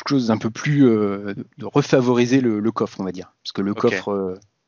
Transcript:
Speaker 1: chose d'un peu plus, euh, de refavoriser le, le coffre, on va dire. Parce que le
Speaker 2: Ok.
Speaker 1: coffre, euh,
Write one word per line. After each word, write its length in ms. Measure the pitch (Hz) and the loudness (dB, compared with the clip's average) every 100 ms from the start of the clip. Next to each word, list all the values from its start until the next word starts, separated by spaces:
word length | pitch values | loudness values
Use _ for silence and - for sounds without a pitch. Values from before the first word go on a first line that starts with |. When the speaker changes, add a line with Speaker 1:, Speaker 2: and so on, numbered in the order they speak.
| - | -2
Speaker 1:
chose 200 | 139 117 | -2 0
d'un 100 | 110 | -2
peu 140 | 113 | -4
plus, 340 | 110 151 143 131 | -6 -2 4 4
euh, 460 | 110 104 101 101 110 - - | 4 0 -2 -8 -10 -12 -14
de 80 | 107 | -2
refavoriser 760 | 143 143 143 123 120 120 131 | -2 2 2 4 2 4 4
le, 200 | 123 107 | 2 0
le 120 | 107 | -2
coffre, 280 | - 104 - | -2 -4 -4
on 20 | |
va 80 | 95 | -8
dire. 220 | 90 90 _ | -8 -14 _
Parce 80 | - | -12
que 100 | - | -6
le 80 | 98 | -4
Speaker 2:
Ok. 80 | 101 | 0
Speaker 1:
coffre, 300 | 120 98 104 | 0 0 -4
euh, 260 | 101 95 92 _ _ | -4 -4 -8 _ _